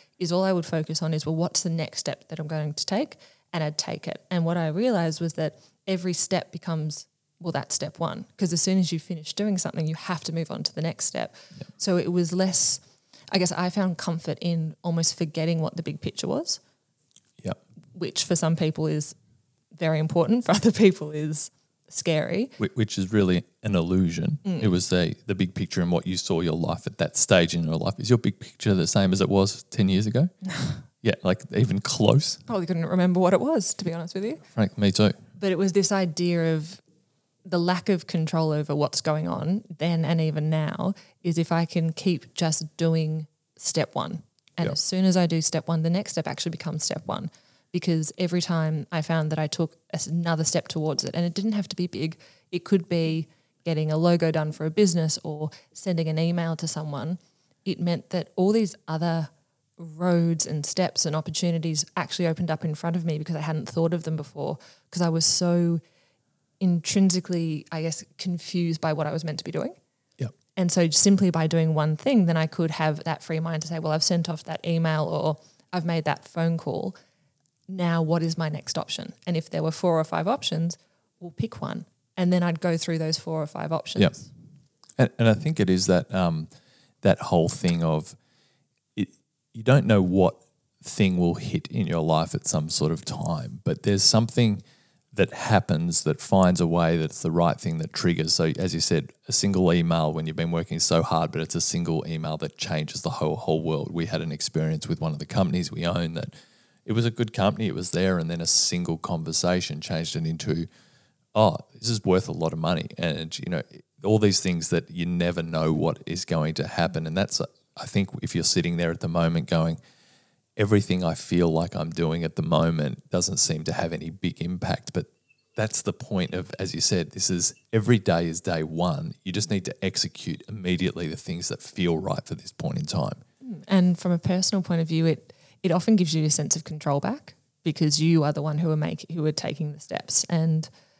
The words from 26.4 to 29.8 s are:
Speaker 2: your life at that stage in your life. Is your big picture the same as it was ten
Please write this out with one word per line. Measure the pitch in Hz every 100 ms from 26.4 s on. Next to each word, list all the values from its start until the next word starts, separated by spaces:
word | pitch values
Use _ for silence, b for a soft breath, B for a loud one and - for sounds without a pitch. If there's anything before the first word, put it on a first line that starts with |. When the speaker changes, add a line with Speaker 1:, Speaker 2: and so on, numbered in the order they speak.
Speaker 2:
your | 87 80
life | 82 85 -
at | -
that | 80 -
stage | - 92 85
in | 85
your | 80 80
life. | 92 -
Is | 107
your | 120
big | 110 -
picture | - - 107
the | 95 82
same | 104 95
as | 95
it | 92
was | 98 98 - -
ten | -